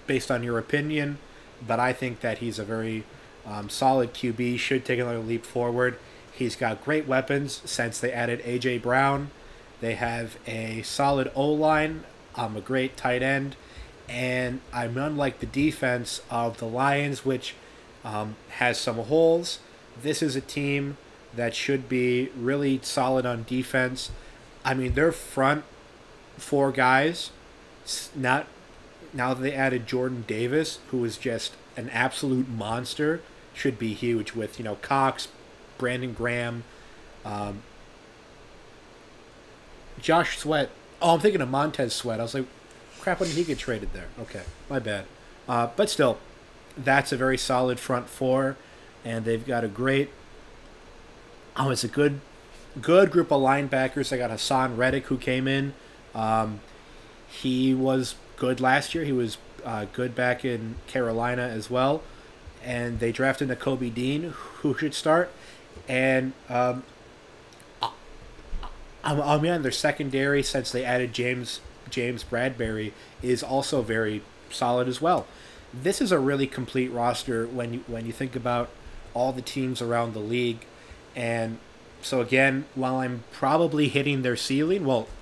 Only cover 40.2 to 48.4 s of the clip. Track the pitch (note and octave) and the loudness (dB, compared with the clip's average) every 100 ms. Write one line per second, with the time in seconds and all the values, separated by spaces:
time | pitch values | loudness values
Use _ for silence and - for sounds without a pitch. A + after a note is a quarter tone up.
40.2 | D#3+ - D3 D3+ C3+ - - - E3+ E3 | 4 -2 0 0 0 -4 -18 0 4 6
41.2 | G#3 F#3+ B2+ C3+ D#3 - B2 - A#2+ A2 | 6 4 2 0 0 0 -2 -2 -4 -2
42.2 | A#2 C3+ B2+ - - - - - - F3+ | -2 -4 -6 -8 -20 -20 -20 -6 -2 0
43.2 | F3 D3+ E3+ C3 - A2 G2+ F#2 E2+ - | 0 0 0 -2 -2 -4 -4 -8 -10 -12
44.2 | A2+ G2 F2 - - C3+ A2 G2+ F#2+ - | -12 -12 -12 -14 -4 -4 -2 -4 -6 -16
45.2 | - - - A#2+ A#2+ - G#3 - C3+ G#2 | -20 -16 -2 0 0 2 2 4 4 2
46.2 | - - - - - - C3 C3+ C#3 C3 | -6 -20 -20 -20 -20 -6 4 4 4 0
47.2 | C3 C3 - B2+ B2+ B2 - B2 A#2+ - | 2 2 2 2 2 0 -2 -2 -2 -2
48.2 | C3 C3 | 2 4